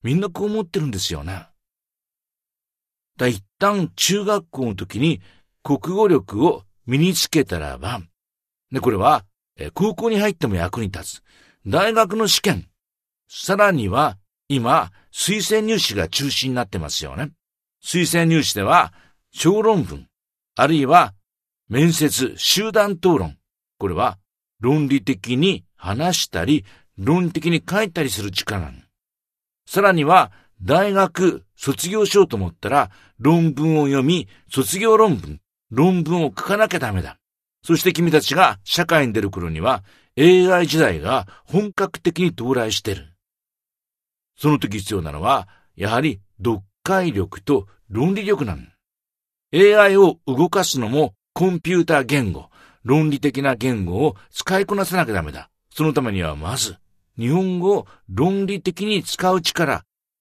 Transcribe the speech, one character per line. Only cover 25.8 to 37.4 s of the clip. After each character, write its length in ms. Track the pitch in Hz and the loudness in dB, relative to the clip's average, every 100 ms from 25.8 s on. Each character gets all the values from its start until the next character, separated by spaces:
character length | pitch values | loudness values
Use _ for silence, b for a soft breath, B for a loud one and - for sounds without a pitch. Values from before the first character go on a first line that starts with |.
| 92 113 170 175 | -8 -4 -2 -2
し 60 | - | -4
た 160 | 85 | -4
り、 200 | 90 151 b b b - | 0 -2 b b b -6
論 300 | 104 175 175 | -2 0 0
理 60 | |
的 180 | - 156 | -4 -2
に 120 | 165 - | -2 -2
書 140 | 196 | -4
い 80 | 220 | -2
た 120 | 170 | -4
り 80 | 135 | -6
す 120 | 101 | -6
る 80 | 101 | -6
力 300 | 95 - 101 | -6 -6 -8
な 100 | 76 | -8
の。 80 | 64 _ _ _ _ _ _ _ _ - | -14 _ _ _ _ _ _ _ _ -6
さ 160 | 180 | 2
ら 100 | 208 | 2
に 120 | 175 | 2
は、 280 | 143 185 139 b b _ | 4 4 4 b b _
大 300 | 95 156 202 | 0 2 2
学 520 | 196 190 - 180 - _ | 2 0 2 0 0 _
卒 360 | _ - 135 170 | _ -6 -4 -4
業 160 | 214 202 | -2 2
し 100 | 202 | 4
よ 80 | |
う 40 | 170 | 2
と 80 | 107 | 0
思 120 | 90 | -6
っ 40 | |
た 160 | - 104 | -6 -2
ら、 200 | 139 110 b b b | -2 -2 b b b
論 340 | 135 170 165 | 2 4 2
文 260 | 135 160 156 | 0 0 2
を 80 | 139 | 2
読 160 | 139 | 0
み、 260 | 131 175 - b b | 2 0 -4 b b
卒 300 | - 131 190 | -4 -2 0
業 180 | 226 220 | 2 4
論 200 | 220 120 | 4 2
文、 240 | 73 76 _ _ _ | -6 -16 _ _ _
論 320 | 113 175 185 | 2 2 2
文 220 | 156 175 | 0 -2
を 40 | 147 | -2
書 160 | - | -4
か 120 | - 214 | -4 0
な 120 | 220 | 0
き 80 | 170 | 0
ゃ 20 | |
ダ 140 | 120 | -2
メ 100 | 95 | -4
だ。 160 | 78 - _ _ | -6 -14 _ _